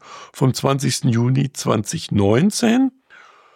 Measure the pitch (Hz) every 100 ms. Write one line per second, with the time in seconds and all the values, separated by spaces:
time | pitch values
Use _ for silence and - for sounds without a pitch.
0 | - - - - 135 - 139 139 135 -
1 | 131 117 120 131 139 - - 113 107 -
2 | - 101 98 113 196 - 233 240 262 -
3 | _ - - - _